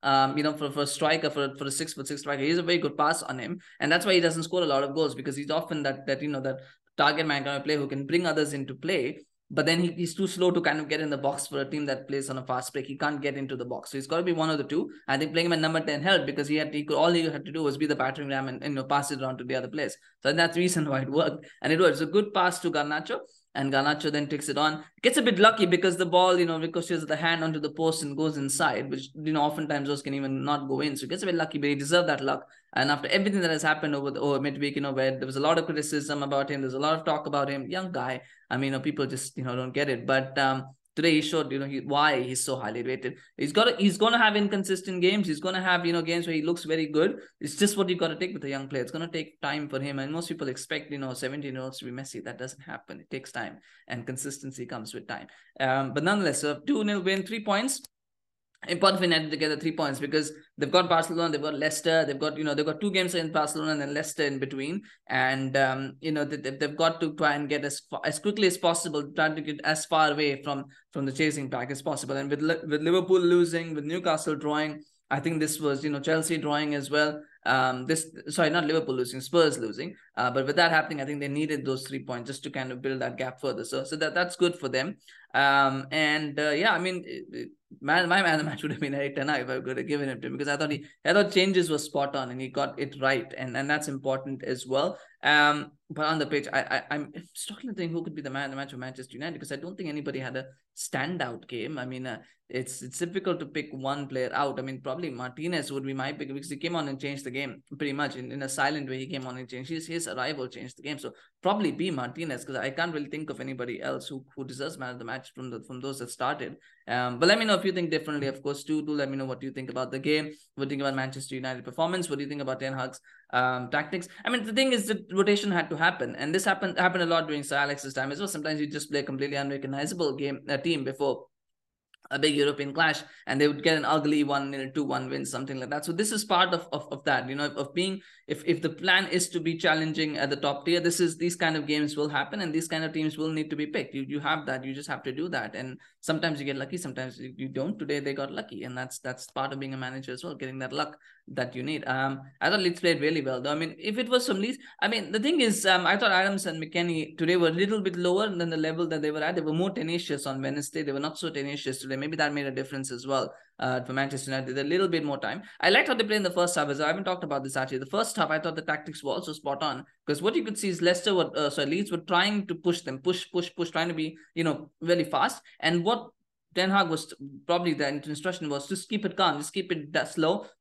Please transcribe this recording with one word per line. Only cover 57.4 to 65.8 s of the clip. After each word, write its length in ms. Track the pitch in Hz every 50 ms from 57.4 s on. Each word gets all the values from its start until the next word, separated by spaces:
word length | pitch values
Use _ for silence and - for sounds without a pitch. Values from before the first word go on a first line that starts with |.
| 214
points. 380 | 208 196 202 233 269 269 - - - _ _ _ _ _ _ _ _ _ _ _ _ _ _ - -
Important 300 | 175 175 190 196 190 175
for 60 | 180
United 260 | 180 170 160 156 151
to 80 | 156 143
get 120 | 160 151
the 80 | 151 147
three 160 | - 165 151
points 260 | 160 156 143 135 131
because 320 | 143 139 147 156 151 147 - - - _ _ -
they've 140 | 147 135
got 180 | 143 180 180 165
Barcelona, 400 | 170 165 160 - 170 165 170 165
they've 120 | 147 143
got 120 | 143 156 151
Leicester, 500 | 135 151 151 151 - - 165 160 160 156
they've 140 | 143 139 139
got, 180 | 151 151 151
you 80 | 147 156
know, 120 | 151 143
they've 100 | 143 151
got 160 | 156 156 156
two 80 | 208 208
games 240 | 180 190 185 175 180
in 180 | 175 165 156
Barcelona 420 | 160 156 151 151 - 156 156 156 156
and 80 | 147
then 120 | 143 139 143
Leicester 300 | 147 156 151 - - 151
in 160 | 143 139 135
between. 420 | 135 135 135 135 135 147 175 208 - - - _ _
And, 500 | - - 131 131 131 135 135 135 131 131
um, 420 | 139 135 131 131 131